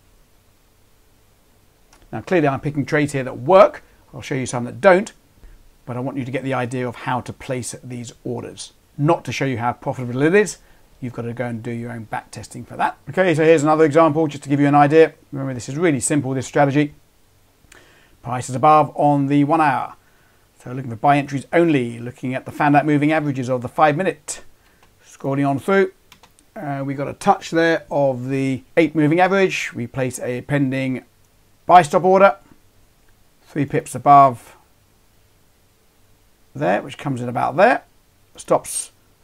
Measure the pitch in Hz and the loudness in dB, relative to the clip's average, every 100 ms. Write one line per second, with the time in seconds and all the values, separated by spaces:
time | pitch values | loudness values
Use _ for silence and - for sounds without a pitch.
0 | _ _ _ _ _ _ _ _ _ _ | _ _ _ _ _ _ _ _ _ _
1 | _ _ _ _ _ _ _ _ _ _ | _ _ _ _ _ _ _ _ _ _
2 | _ 120 - 180 147 135 147 147 120 151 | _ -14 -2 0 0 -2 -4 -6 -2 -2
3 | 147 139 127 113 127 190 - - - _ | -2 -4 -8 -6 4 6 6 4 -18 _
4 | _ 131 - 135 120 123 120 117 196 180 | _ -18 -8 -6 -6 -6 -8 0 4 4
5 | 220 - _ _ - - - _ - 123 | 0 -12 _ _ -20 -20 -20 _ -12 -8
6 | 131 127 123 131 131 127 123 127 123 - | -8 -8 -6 -6 -4 -4 -4 -4 -6 -6
7 | - 127 - - - 127 113 - 127 123 | -6 -6 -6 -12 -10 -8 -8 -14 -14 -14
8 | 120 - 127 120 107 95 - _ _ - | -14 -14 -10 -10 -12 -16 -18 _ _ -2
9 | 147 - - 117 135 113 120 120 147 127 | 0 0 -4 -6 -4 -4 -4 -6 -8 -8
10 | 123 123 151 202 208 - _ _ _ _ | -8 -2 2 2 0 -6 _ _ _ _
11 | 123 - 117 117 120 117 120 117 117 117 | -12 -10 -10 -8 -8 -8 -8 -10 -10 -12
12 | 107 127 - - 104 123 117 120 175 - | -10 -12 -12 -18 -16 -16 -14 -6 -6 -6
13 | - 160 185 156 160 165 151 156 160 151 | -6 0 2 4 4 4 4 4 4 6
14 | 160 147 156 143 135 139 143 147 143 156 | 4 2 -2 -4 -4 0 4 4 6 6
15 | 156 - _ 139 135 127 - 139 175 135 | 4 2 _ -10 -8 -8 -10 -2 0 0
16 | - 143 127 131 120 151 143 139 147 - | -2 -2 -2 -6 -2 0 2 2 -2 -6
17 | _ _ _ _ _ _ _ - _ _ | _ _ _ _ _ _ _ -20 _ _
18 | _ _ 120 123 117 127 151 156 139 - | _ _ -10 -8 -6 0 4 4 2 0
19 | 147 143 139 143 143 165 151 120 - - | 2 2 2 2 2 2 2 0 -6 -14
20 | _ _ _ _ _ _ 123 127 127 110 | _ _ _ _ _ _ -12 -10 -10 0
21 | 147 143 139 139 - 170 170 143 120 117 | 2 2 0 -8 -2 0 2 2 -2 -8
22 | 123 - 127 131 - - 151 143 147 147 | -14 -10 -8 -8 -10 -2 2 4 2 2
23 | 147 156 147 131 123 127 120 - 156 147 | 2 0 -2 -4 -4 -4 -4 2 2 2
24 | 190 - - - - - _ _ _ _ | -2 -6 -10 -16 -18 -20 _ _ _ _
25 | _ - 139 139 139 139 - 196 190 - | _ -10 -4 -2 0 -2 0 2 0 -4
26 | _ - _ _ _ 226 147 139 139 139 | _ -20 _ _ _ -12 -10 -6 -6 -6
27 | 143 - 202 - - 165 165 165 - 160 | -8 -2 0 0 -2 0 0 0 -4 -2
28 | 139 123 127 135 135 127 - - 156 156 | -2 -2 -6 -4 -4 -6 -4 0 0 0
29 | 147 170 180 196 190 - - - 117 139 | 2 2 2 2 0 -2 -8 -10 -10 -6
30 | 131 - 117 123 - 143 135 135 131 127 | -6 -6 -8 -8 -4 -2 -2 -2 -4 -6
31 | - _ _ _ _ _ - 175 151 185 | -10 _ _ _ _ _ 6 6 6 2
32 | 180 190 196 - _ _ _ _ _ _ | 2 6 4 4 _ _ _ _ _ _
33 | _ _ _ _ _ 156 139 143 - 123 | _ _ _ _ _ -6 -4 -4 -6 -2
34 | 143 143 135 117 - - _ _ _ _ | 6 8 6 2 -12 -20 _ _ _ _
35 | _ _ _ _ _ _ _ _ _ _ | _ _ _ _ _ _ _ _ _ _
36 | _ _ _ _ _ 135 156 208 147 - | _ _ _ _ _ -6 -2 -2 -6 -10
37 | 143 123 123 123 127 135 220 285 - _ | -8 -6 -6 -4 -2 2 2 2 -6 _
38 | _ _ _ - - 160 - - - _ | _ _ _ -18 -2 -2 -2 -12 -12 _
39 | _ _ | _ _